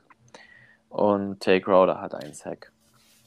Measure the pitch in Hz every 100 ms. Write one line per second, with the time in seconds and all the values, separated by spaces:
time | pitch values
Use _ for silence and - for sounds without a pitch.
0 | _ _ _ - - - _ _ _ -
1 | 104 101 98 98 107 95 107 92 90 87
2 | 95 - 73 71 85 - - _ _ _
3 | _ _